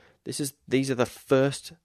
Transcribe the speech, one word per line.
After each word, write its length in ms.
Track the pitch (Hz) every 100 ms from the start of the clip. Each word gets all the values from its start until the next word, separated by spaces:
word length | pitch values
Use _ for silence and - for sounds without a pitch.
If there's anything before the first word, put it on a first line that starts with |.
| _ _
This 160 | - 135
is, 120 | 143 - -
these 220 | 131 135
are 40 |
the 120 | 123 117
first 640 | - - 135 139 135 - -